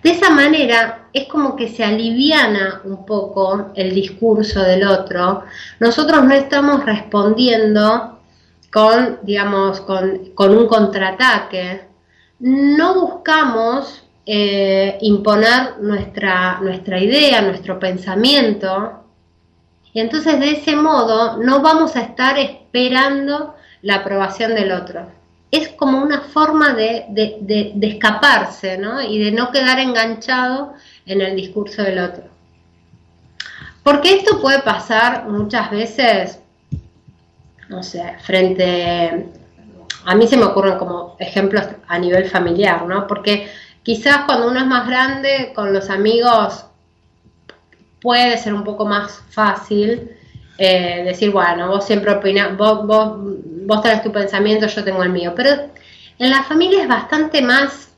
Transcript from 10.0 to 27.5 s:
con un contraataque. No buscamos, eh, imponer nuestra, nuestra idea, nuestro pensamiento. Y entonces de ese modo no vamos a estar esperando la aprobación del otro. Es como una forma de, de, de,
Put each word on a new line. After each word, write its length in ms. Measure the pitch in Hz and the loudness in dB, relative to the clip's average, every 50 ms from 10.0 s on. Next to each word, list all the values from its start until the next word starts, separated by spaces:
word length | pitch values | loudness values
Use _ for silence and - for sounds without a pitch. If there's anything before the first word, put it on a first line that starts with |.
| 185 190 190 - - - - | -2 -2 -4 -6 -10 -14 -2
con 220 | - 196 196 208 | 2 4 6 6
un 100 | 226 233 | 6 6
contraataque. 1160 | 214 226 220 208 190 196 196 190 190 185 - 254 254 226 202 - - 190 185 180 180 190 196 - _ _ _ _ _ _ _ _ _ _ _ | 4 4 4 4 2 0 -2 -2 -2 0 2 2 2 2 0 -4 -6 -8 -8 -8 -8 -10 -12 -14 _ _ _ _ _ _ _ _ _ _ _
No 640 | 240 254 269 277 277 285 285 302 330 359 381 370 | 0 0 2 4 4 4 4 4 4 2 2 2
buscamos, 1040 | 339 - - - - 320 311 311 311 262 226 226 226 233 247 277 277 - - - _ _ _ _ _ | 0 -2 -4 -8 -2 0 2 2 2 2 0 0 -2 0 -2 -4 -6 -8 -16 -20 _ _ _ _ _
eh, 720 | - 214 208 208 202 196 196 196 196 190 190 196 196 190 - | -4 -2 0 0 0 0 0 0 2 2 2 0 0 -2 -2
imponer 760 | 220 214 208 202 208 214 208 208 220 226 240 254 262 - - - | 2 2 2 2 2 2 4 4 4 4 4 2 0 -2 -6 -6
nuestra, 800 | 202 208 208 196 - - - - 208 190 185 185 185 185 180 190 | -4 -4 -4 -4 -6 -8 -8 -6 -4 -2 0 0 0 -2 -4 -4
nuestra 400 | 196 190 185 190 185 - 190 185 | -4 -6 -6 -6 -8 -6 -2 0
idea, 420 | 196 214 262 294 294 277 247 220 | 0 2 2 4 4 4 4 4
nuestro 360 | 202 190 185 - - - 185 180 | 2 0 -2 -6 -8 -10 -8 -6
pensamiento. 1300 | 190 185 185 185 - 196 185 202 226 262 285 285 240 214 202 - 196 190 185 196 214 233 - - _ _ _ _ _ _ _ _ _ _ _ _ _ _ _ _ _ _ | -4 -6 -6 -6 -8 -4 -2 0 2 2 4 4 2 2 0 -2 -4 -4 -4 -4 -6 -8 -12 -16 _ _ _ _ _ _ _ _ _ _ _ _ _ _ _ _ _ _
Y 80 | _ 220 | _ -4
entonces 380 | 226 226 262 311 294 320 302 262 | -4 -2 -4 -2 0 2 2 2
de 140 | 277 294 | 2 0
ese 240 | 302 285 - 320 302 | 0 0 -2 -2 0
modo 640 | 294 302 320 311 269 233 226 220 220 233 226 - 214 | 2 2 2 2 2 2 2 2 0 0 0 -2 -2
no 220 | 233 254 269 277 | 0 2 2 4
vamos 360 | 285 320 320 320 320 - - | 4 4 4 4 2 0 0
a 60 | 247 | -4
estar 360 | 202 - - - 254 262 277 285 | -6 -6 -4 0 0 0 2 0
esperando 1160 | 269 - - - _ _ - 247 254 254 254 254 269 277 277 277 277 285 285 294 294 - - - _ _ - _ | -2 -4 -6 -16 _ _ -2 0 0 2 2 2 2 2 0 -2 -4 -4 -4 -6 -8 -10 -14 -20 _ _ -20 _
la 140 | - 202 202 | -4 -2 -2
aprobación 580 | 190 - 196 196 196 190 196 - - 226 220 226 | -2 -2 -2 -2 -2 -2 -4 -4 -4 -4 -2 0
del 160 | 214 196 190 | 0 0 -2
otro. 360 | 185 180 185 - - 170 175 - - _ _ _ _ _ _ _ | -2 -4 -6 -10 -14 -14 -16 -16 -20 _ _ _ _ _ _ _
Es 200 | - 311 311 - | -2 -2 -2 -4
como 300 | - - 294 269 262 269 | -6 -2 0 0 0 0
una 200 | 277 302 294 277 | 0 -2 -2 -4
forma 540 | - - - 302 311 311 311 311 302 285 254 | -6 -4 0 0 2 2 4 2 2 2 2
de, 320 | 220 214 226 233 226 - - | 0 -2 -2 -2 -4 -8 -6
de, 300 | 202 214 214 214 - - | -2 -2 -2 -2 -4 -12
de, 320 | 196 190 | -6 -2